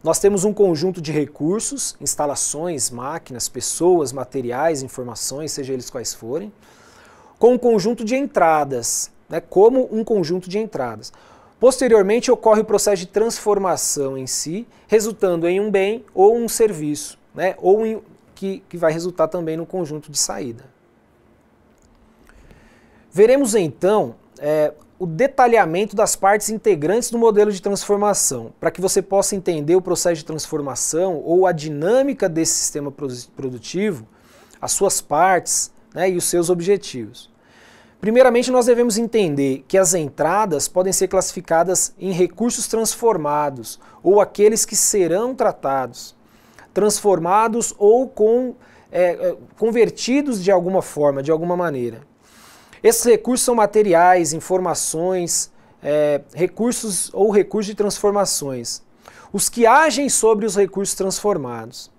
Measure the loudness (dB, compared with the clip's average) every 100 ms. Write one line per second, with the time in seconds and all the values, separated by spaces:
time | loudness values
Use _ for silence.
0 | -2 2 2 2 -2 2 2 2 -2 -4
1 | -6 -4 -4 -4 -4 -2 -6 -8 -10 -8
2 | -8 -4 -4 -4 -6 -6 -6 -6 -6 -6
3 | -10 -10 -12 -10 -10 -8 -8 0 2 4
4 | 0 -6 -8 -6 -6 -2 -2 -2 -8 -12
5 | -12 -10 -10 -8 -10 -10 -8 -8 -8 -10
6 | -10 -12 -8 -8 -10 _ _ _ _ -20
7 | -20 _ -20 _ 4 4 2 2 0 -4
8 | -2 -2 0 2 4 2 0 -4 -4 -6
9 | -8 _ _ -10 -2 6 6 6 0 -4
10 | -2 -2 0 -4 -4 -6 -6 -6 -8 -8
11 | -18 -20 _ -20 _ _ 4 4 4 4
12 | 4 2 2 2 4 4 4 0 2 -2
13 | -2 -2 -2 -2 -2 0 0 -2 -4 -4
14 | -4 -6 -8 -8 -6 -10 -12 _ _ 0
15 | 0 -2 0 0 0 0 0 0 0 -4
16 | -8 4 4 4 -2 0 0 0 -6 -6
17 | -10 -18 _ -4 -4 0 2 4 2 -6
18 | -12 _ _ -10 -8 -8 _ -2 0 0
19 | -6 -2 -2 -2 -6 -8 -8 -8 -8 -10
20 | -10 -6 -6 -6 -10 -12 -20 _ _ _
21 | _ _ _ _ _ _ _ _ _ _
22 | _ _ _ _ -20 -20 _ _ _ _
23 | _ 4 6 6 4 0 0 0 0 2
24 | 0 -8 _ -8 -2 0 0 -4 _ _
25 | -10 -2 -2 2 4 4 2 0 -2 0
26 | -2 2 0 0 -2 -2 0 0 0 0
27 | -2 2 2 4 2 0 -4 -4 -2 0
28 | 0 0 -2 -6 -12 _ -6 -2 -2 -2
29 | 0 -2 0 -4 -4 -4 2 0 2 -2
30 | -2 -4 -8 -10 -8 -8 -6 -6 -4 -2
31 | -2 -4 0 2 2 0 -6 -4 0 2
32 | 0 -2 -2 -2 -2 -2 -4 -6 -10 -8
33 | -10 -10 -14 -10 -10 -10 -8 -4 -4 -4
34 | -14 _ _ _ _ _ -6 0 0 -2
35 | -2 2 2 2 0 -4 -6 _ _ -4
36 | -2 -2 -2 -2 0 -2 0 -2 -2 -12
37 | -12 -16 -20 _ _ _ -20 _ _ _
38 | 2 4 6 4 2 2 4 4 2 0
39 | 0 0 0 0 0 -2 0 2 2 0
40 | -4 -2 0 0 0 -2 -2 -2 0 0
41 | 0 0 -2 -10 -2 0 2 0 -2 -6
42 | -6 -2 -2 -2 -4 -4 -4 -2 -2 0
43 | 0 0 0 -2 -2 -6 -14 -18 -20 -2
44 | 4 4 4 4 4 4 -2 -2 0 2
45 | 2 0 -2 0 0 0 -4 -2 -4 -10
46 | -20 _ _ _ _ -20 -6 0 0 2
47 | 2 2 2 2 2 -2 -6 2 4 4
48 | 2 0 2 2 -2 -10 _ _ _ 0
49 | 0 0 -4 -4 -16 _ 0 2 2 0
50 | 0 0 0 -2 2 2 2 -2 -2 0
51 | 0 0 -2 -2 0 -2 -2 -4 -8 -10
52 | -20 _ _ _ -20 -20 _ 0 2 2
53 | 4 2 2 -2 0 2 2 2 4 6
54 | 6 6 2 -4 -2 -2 0 -4 -4 -4
55 | -2 -2 -2 -4 -6 _ _ _ -2 0
56 | 2 0 -4 -4 -4 0 -4 -2 -6 -6
57 | -6 0 2 4 2 -2 -4 -2 -4 0
58 | 0 2 0 -2 -6 -8 -10 -12 _ _
59 | -20 -20 -10 -4 -4 2 6 6 4 0
60 | -2 2 2 2 0 0 0 -2 -6 -4
61 | -4 -2 -2 -2 -6 -10 -14 -18 -20